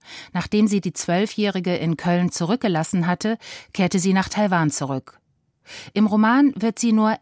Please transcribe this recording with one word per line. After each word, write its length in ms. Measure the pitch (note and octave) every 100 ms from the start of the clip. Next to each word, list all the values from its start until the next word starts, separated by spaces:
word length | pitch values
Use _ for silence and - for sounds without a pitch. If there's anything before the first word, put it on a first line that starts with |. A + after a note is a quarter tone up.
| - - -
Nachdem 340 | F3+ - G#3 G#3+
sie 140 | G3
die 100 | F3
Zwölfjährige 840 | - - F3 G#3+ - G3+ F#3+ F3+ F3
in 200 | E3 D#3+
Köln 360 | F3+ F3 F3+
zurückgelassen 760 | - E3 A#3+ G#3+ E3 D#3+ F#3 E3+
hatte, 300 | F3+ G#3+ A3+ - - -
kehrte 260 | - F3+ F#3+
sie 120 | F#3
nach 160 | F#3+ F#3
Taiwan 420 | G#3 G#3 F3+ D3+
zurück. 480 | - C3+ C3+ - _ _ _ _ _ - - -
Im 140 | G3+ A3
Roman 440 | G#3+ A3 B3+ C#4+ A3+
wird 240 | A3+ -
sie 120 | A#3+
nur 240 | A3 G#3+ A3